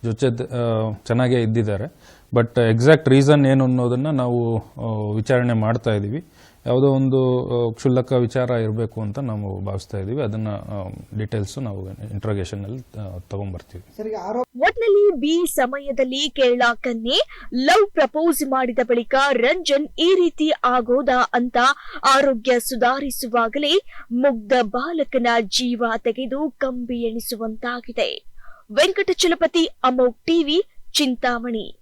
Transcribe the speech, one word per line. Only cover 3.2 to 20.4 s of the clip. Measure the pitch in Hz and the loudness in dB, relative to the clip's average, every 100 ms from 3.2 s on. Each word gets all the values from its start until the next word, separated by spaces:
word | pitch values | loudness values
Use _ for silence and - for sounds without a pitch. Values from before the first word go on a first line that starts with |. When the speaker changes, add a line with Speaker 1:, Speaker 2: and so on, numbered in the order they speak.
| 139 147 135 | 6 6 6
Speaker 1:
ಏನು | 135 131 | 4 4
ಅನ್ನೋದನ್ನ | 127 123 123 147 | 2 0 0 0
ನಾವು, | 143 123 120 117 113 | -2 0 0 0 -2
ಆ, | - - 117 107 107 107 | -6 -10 -6 -6 -4 -4
ವಿಚಾರಣೆ | 107 127 123 | 0 2 2
ಮಾಡ್ತಾ | 113 107 117 - | 2 0 0 0
ಇದ್ದೀವಿ. | 104 101 135 - _ - _ - | -2 -2 -6 -10 _ -20 _ 0
ಯಾವುದೋ | 123 139 | 4 4
ಒಂದು, | 135 135 131 127 127 127 | 4 4 2 2 0 0
ಆ, | 120 120 | -2 -2
ಕ್ಷುಲ್ಲಕ | 113 139 127 120 | 0 2 2 2
ವಿಚಾರ | 127 120 131 123 | 0 0 -2 -2
ಇರಬೇಕು | 120 110 107 110 - | -2 -2 -2 -4 -6
ಅಂತ | 107 104 | -8 -6
ನಾವು | 135 107 101 98 | -6 -6 -6 -8
ಭಾವಿಸ್ತಾ | 95 98 - 101 | -6 -8 -8 -8
ಇದ್ದೀವಿ. | 95 131 | -6 -4
ಅದನ್ನ, | 120 110 107 | -4 -4 -6
ಆ, | 104 - 104 95 - - 104 | -6 -8 -10 -10 -12 -12 -8
ಡೀಟೇಲ್ಸ್ | 107 107 98 - | -6 -4 -6 -8
ನಾವು | 127 104 92 | -10 -10 -12
ಇಂಟ್ರೋಗೇಷನಲ್ಲಿ, | 95 107 101 110 101 90 101 98 127 123 - | -14 -10 -8 -4 -4 -4 -8 -10 -12 -14 -14
ಆ, | 98 90 | -12 -14
ತಗೊಂಡ್ಬರ್ತೀವಿ. | - 98 101 90 - 90 - - | -12 -10 -10 -12 -16 -20 -20 -14
Speaker 2:
ಸರ್, | 220 | -10
ಈಗ | 220 | -8
ಆರೋಪ | 180 233 254 247 | -6 -6 -6 0
Speaker 3:
ಒಟ್ನಲ್ಲಿ | 330 370 453 403 415 320 | 0 0 2 6 4 2
ಬಿ | 285 330 359 | 0 0 0
ಸಮಯದಲ್ಲಿ | - 247 277 277 247 262 262 302 | 0 -2 -4 -6 -2 -2 -2 -4
ಕೇರಳ | - 254 247 240 233 | 0 2 4 0 0
ಕನ್ಯೆ | 247 226 226 330 622 - - | -6 -4 -2 -2 -2 -6 -8
ಲವ್ | 247 269 381 403 | -2 4 4 4
ಪ್ರಪೋಸ್ | - 277 302 339 302 269 | 2 0 2 0 0 0
ಮಾಡಿದ | 262 254 240 | 0 0 0
ಬಳಿಕ | 240 240 226 269 285 | 0 0 2 2 2
ರಂಜನ್ | 254 240 349 311 277 302 - | 2 2 0 0 0 0 0
ಈ | 330 381 | 2 4
ರೀತಿ | 349 - | 2 2